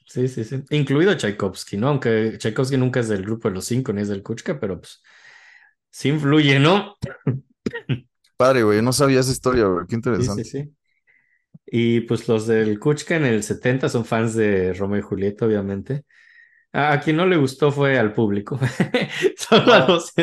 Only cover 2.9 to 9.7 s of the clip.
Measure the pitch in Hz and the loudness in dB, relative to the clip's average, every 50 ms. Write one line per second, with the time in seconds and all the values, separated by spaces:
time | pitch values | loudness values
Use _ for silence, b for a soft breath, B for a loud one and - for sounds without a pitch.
2.9 | 123 127 117 110 107 98 95 107 113 113 - 110 92 92 - - 120 127 131 113 | 0 -2 -2 -2 -2 -4 -4 -6 -6 -4 -4 -4 -4 -4 -6 -4 -4 -4 -2 -4
3.9 | 101 101 104 101 104 98 - - 117 - - - 165 143 113 98 90 85 - - | -4 -4 -4 -4 -6 -8 -8 -10 -10 -10 -6 -8 -8 -6 -6 -8 -8 -10 -12 -20
4.9 | - _ B B B B B B B B B B B B B B B B _ _ | -20 _ B B B B B B B B B B B B B B B B _ _
5.9 | - - - 131 151 156 147 139 147 151 147 139 135 139 139 160 190 208 202 - | -12 -4 -2 0 0 0 2 2 4 4 6 4 4 6 6 4 4 2 0 -4
6.9 | - - - - - - - 147 120 - - _ _ _ - - - 466 - - | -12 -14 -14 -14 -12 -6 -4 -4 -4 -4 -8 _ _ _ -10 -10 -10 -8 -6 -6
7.9 | 123 120 - _ _ _ _ _ _ - 123 131 131 127 110 104 104 107 113 127 | -6 -6 -8 _ _ _ _ _ _ 2 2 4 4 4 4 4 4 2 2 2
8.9 | 123 123 147 139 135 127 131 131 127 - - 127 127 123 107 98 | 2 2 2 4 4 2 2 0 -2 -2 0 0 2 2 2 2